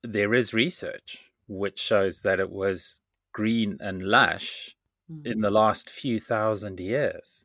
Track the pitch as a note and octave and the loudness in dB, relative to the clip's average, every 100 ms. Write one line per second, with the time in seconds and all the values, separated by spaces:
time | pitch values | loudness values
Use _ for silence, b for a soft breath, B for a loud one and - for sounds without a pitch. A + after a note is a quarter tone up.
0 | A#2+ G#2 G2+ A#2+ A#2 A2+ C#3+ - F2 - | -2 0 4 4 2 2 0 0 -8 -10
1 | - - _ _ _ F#2+ G2 - - G#2+ | -14 -18 _ _ _ -6 -6 -4 2 4
2 | F#2+ F2+ G#2 F#2 F#2 F#2+ F#2+ F#2 - - | 4 0 0 2 0 0 -2 0 -4 -8
3 | _ _ _ - G#2+ A#2 G#2 F#2+ G2+ F#2 | _ _ _ -2 0 2 0 -2 -6 -6
4 | F#2+ A#2 G#2+ E2 - - - _ _ _ | 2 4 4 2 -8 -12 -14 _ _ _
5 | _ D#3+ C#3+ A2 G#2 G#2+ G#2+ G2+ - - | _ -12 -6 0 2 4 4 2 -4 -8
6 | C#3 A2 - A2+ A2 G#2+ G#2 F#2 F#2 B2 | -4 -4 -2 0 0 -2 -6 -8 -4 0
7 | B2 - - - | -2 -4 -14 -18